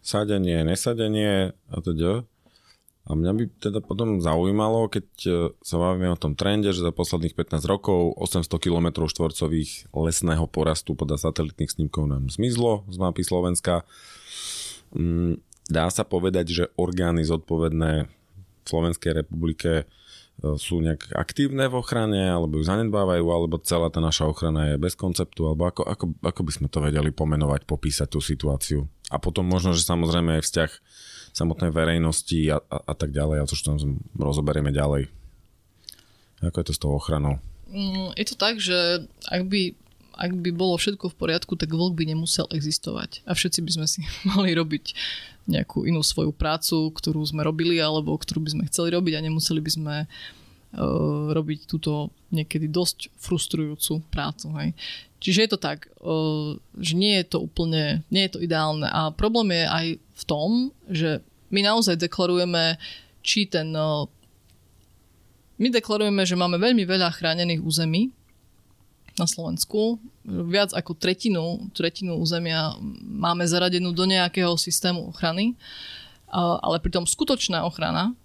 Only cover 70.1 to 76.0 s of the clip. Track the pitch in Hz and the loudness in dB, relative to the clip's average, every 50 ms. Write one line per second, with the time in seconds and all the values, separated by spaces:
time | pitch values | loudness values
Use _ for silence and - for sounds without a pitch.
70.1 | - _ _ 220 190 175 170 170 175 202 202 190 - - 160 - 170 - - 185 | -20 _ _ -8 -6 -4 -4 0 2 2 2 2 0 -6 -6 -6 -8 -2 0 0
71.1 | 180 - - 233 196 170 160 170 170 - - - - - 175 170 - - 196 180 | 0 0 0 0 2 2 0 -2 -4 -6 -8 -10 -6 -2 -2 -2 -2 -4 -6 -4
72.1 | 170 160 165 160 170 170 170 165 160 160 156 156 - - - - - - - - | -2 0 0 0 0 0 -2 0 0 0 0 -2 -4 -6 -10 -10 -10 -10 -12 -10
73.1 | - - - 170 175 175 175 170 165 180 180 180 180 180 180 175 170 165 185 190 | -6 -2 0 0 2 2 2 2 2 4 2 2 2 0 0 0 0 2 2 4
74.1 | 190 185 180 175 - 190 180 175 170 160 - 180 170 - - 185 180 175 - - | 4 4 2 2 2 2 2 2 2 0 0 0 -2 0 0 0 -2 -2 -4 -8
75.1 | 160 - - 170 165 180 208 233 240 - - - - - - - - - | -6 -2 -2 0 0 2 0 0 0 -2 -10 -18 -16 -16 -16 -16 -16 -18